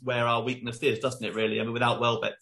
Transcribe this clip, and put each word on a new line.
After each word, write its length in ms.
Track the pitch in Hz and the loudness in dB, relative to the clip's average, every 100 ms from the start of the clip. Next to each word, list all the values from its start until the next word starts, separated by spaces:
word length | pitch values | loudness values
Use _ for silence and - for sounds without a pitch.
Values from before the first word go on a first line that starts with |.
where 240 | 127 120 120 | -2 0 2
our 160 | 117 | 2
weakness 340 | 117 127 117 117 | 0 -4 -6 -2
is, 160 | 143 110 | 0 2
doesn't 260 | 131 120 107 | -2 -2 -4
it, 80 | |
really? 260 | 107 110 110 | 0 0 0
I 40 | |
mean, 100 | 113 | -2
without 260 | 120 120 113 | 2 2 4
Welbeck 360 | 120 113 113 - | 2 2 -2 -4